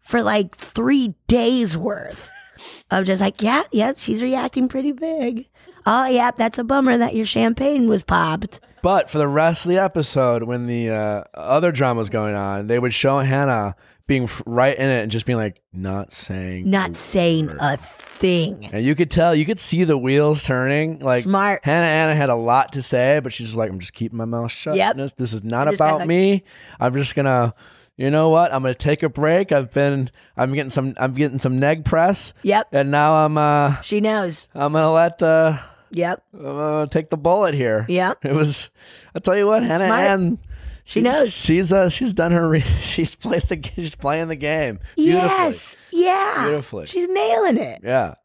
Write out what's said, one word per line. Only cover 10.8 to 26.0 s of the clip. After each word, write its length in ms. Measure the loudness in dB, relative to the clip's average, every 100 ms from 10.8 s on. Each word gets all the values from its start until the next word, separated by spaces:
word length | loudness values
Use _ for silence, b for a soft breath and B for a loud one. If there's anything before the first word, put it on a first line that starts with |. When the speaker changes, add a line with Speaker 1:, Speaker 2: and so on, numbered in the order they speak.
| -2
Speaker 2:
uh, 340 | -2 -2 -4 -8
other 400 | -12 0 2 2
drama 280 | 2 0 0
was 100 | -2
going 240 | -2 -2
on, 320 | -4 -4 -4 -2
they 120 | 0
would 140 | 0
show 260 | 0 0 2
Hannah 560 | 0 0 0 0 -2 -6 b b -2
being 180 | -2
f-, 180 | -2 -8
right 320 | -4 2 2 2
in 100 | 0
it 120 | 0
and 60 | -2
just 140 | -4
being 140 | -2 -2
like, 240 | -2 -6 _
"Not 400 | -10 -6 -6 -8
saying 560 | -12 -10 -10 -8 -6 -2
Speaker 1:
Not 220 | 0 -2
Speaker 2:
a 40 |
Speaker 1:
saying 520 | -8 -4 0 2 0 -2
Speaker 2:
word." 100 | -4
Speaker 1:
a 140 | -4 -4
thing. 880 | -8 -20 -20 -2 0 0 -2 -8 -10
Speaker 2:
And 100 | -4
you 100 | -2
could 160 | 0 0
tell, 240 | 2 4
you 120 | 4 0
could 120 | -2
see 260 | -2 0
the 120 | 2 2
wheels 460 | 2 2 2 0
turning. 560 | 0 0 0 0 -2 -4
Like, 240 | 0 0
Speaker 1:
Smart. 380 | 2 0 0 -2
Speaker 2:
Hannah 220 | 0 2 2
Ann 280 | 2 2
had 140 | 2 2
a 60 |
lot 380 | 0 2 2 2
to 80 | -4
say, 380 | -2 2 4 2
but 120 | 0
she's 140 | -10 -8
just 80 | -4
like, 140 | -4
"I'm 80 | -6
just 140 | -12
keeping 240 | -8 -8 -6
my 80 | -6
mouth 240 | -4 -6
shut. 260 | -8 -4 0
Speaker 1:
Yep. 200 | 0 -2
Speaker 2:
This, 140 | -6
this 180 | -6 -6
is 100 | -6
not 240 | -4 -2 0
Speaker 1:
I'm 60 |
just 80 | 2
Speaker 2:
about 200 | 2 2